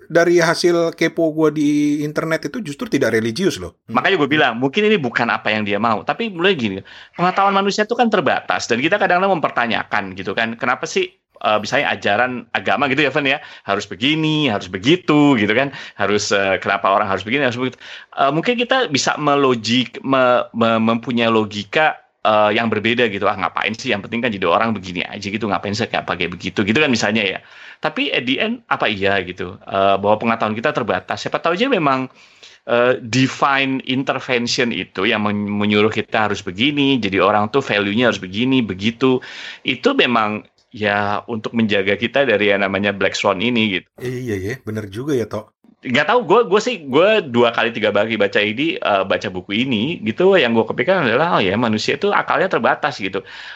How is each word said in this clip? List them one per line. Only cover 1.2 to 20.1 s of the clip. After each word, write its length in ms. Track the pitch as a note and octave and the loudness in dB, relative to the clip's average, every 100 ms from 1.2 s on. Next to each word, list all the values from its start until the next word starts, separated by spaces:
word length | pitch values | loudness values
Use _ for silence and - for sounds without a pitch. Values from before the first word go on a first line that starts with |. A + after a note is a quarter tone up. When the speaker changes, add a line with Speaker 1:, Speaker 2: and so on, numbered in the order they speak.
| E3 | -2
Speaker 1:
gua 180 | D#3 D#3 | 2 0
di 520 | D3+ D3 D3 D3 D3+ | 2 0 2 2 0
internet 480 | D3 D#3 D#3+ D#3+ - | -2 -4 -4 -4 -4
itu 120 | B3+ | -8
justru 260 | E3 C#3 B3 | -8 -8 -2
tidak 240 | C#3 C#3 | 0 2
religius 440 | A2+ A#2 A2+ F#3 A#2 | 0 0 0 -2 -2
loh. 200 | E2+ - | -8 -16
Hmm. 100 | - | -8
Speaker 2:
Makanya 220 | A2+ F3 F3+ | -2 0 2
gua 100 | C#3+ | 2
bilang, 260 | D#3 C3+ | 2 2
mungkin 280 | A2+ C3+ G#3 | 0 -2 0
ini 140 | G#3+ G#3+ | 2 2
bukan 320 | B2+ - A#2 | 0 -2 0
apa 200 | G#2 A2 | 0 -2
yang 140 | G#2+ | -2
dia 140 | G2+ G2+ | -2 0
mau. 240 | A#2 G#2+ | 0 0
Tapi 260 | - D3+ A#3 | -2 -4 -6
mulai 240 | F3 F#3 | -2 0
gini, 260 | F3 A2 F#2+ - - - | 0 -2 -4 -10 -18 -14
pengetahuan 400 | - F3 F#3 G3 | -2 0 2 2
manusia 320 | G3 G3+ F#3+ | 2 0 0
itu 80 | G#3+ | 0
kan 160 | A#3 A3+ | 0 2
terbatas. 560 | G3+ C3 G2 - F2+ - | 2 2 0 0 -4 -2
Dan 140 | A#2+ | -2
kita 160 | D#3 G#3 | 0 2
kadang-kadang 400 | F#3+ F3+ G3 F3+ | 2 2 2 0
mempertanyakan 760 | C3+ - A#2 G2 - A2 G2 | -2 -2 -2 -2 -2 -4 -4
gitu 180 | F#2+ F#2+ | -8 -6
kan, 240 | F#2+ A2+ A2+ | -4 -4 -4
kenapa 280 | B2+ B2+ | -4 -4
sih, 280 | D#3+ G3 - _ _ - | -4 -4 -4 _ _ -6
eh, 200 | A2 G#2+ | 0 0
misalnya 340 | G2+ C3 G2 | 0 -2 0
ajaran 560 | G#2+ A2 G#2 B2+ B2 - | -2 0 0 0 -4 -6
agama 380 | A2 G#2 G2 C#3+ | -4 -2 0 0
gitu 160 | C3 | 0
ya, 60 | C#3+ | 0
Van 140 | D3 C#3 | 0 0
ya, 120 | C#3+ - - | -2 -6 -12
harus 220 | - G2+ | -6 -4
begini, 640 | - F2+ C3 D#3 D#3 D3+ C#3+ | -6 -4 -2 0 0 0 0
harus 180 | G2+ F#2+ | -2 -4
begitu 680 | F#2+ A2 F3+ - D3+ C#3+ B2+ | -4 0 2 2 4 4 4
gitu 160 | G2+ | 2
kan, 160 | A2 C#3 - - | 2 0 -4 -14
harus, 340 | - G2 G#2 - | -4 0 0 0
eh, 260 | G2+ G2 F#2 | 0 2 0
kenapa 320 | G#2+ G2+ G2+ | 0 0 2
orang 160 | G2+ G#2 | 2 2
harus 140 | F#2+ | -4
begini, 220 | G2+ C#3 | -2 -2
harus 120 | C3 A#2 | 0 -2
begitu. 200 | B2+ - - - - | -6 -6 -16 -20 -10
Eh, 160 | - - | -2 0
mungkin 260 | D3+ E3 A#3+ | 0 0 0
kita 320 | A#3+ - A3+ | 0 0 0
bisa 240 | C#3 - | -2 -2
melogik-, 840 | - D3 C#3+ C3+ B2 G#2+ B2 A#2+ - | 0 2 4 4 2 0 0 0 -6
me-, 420 | C3+ | -2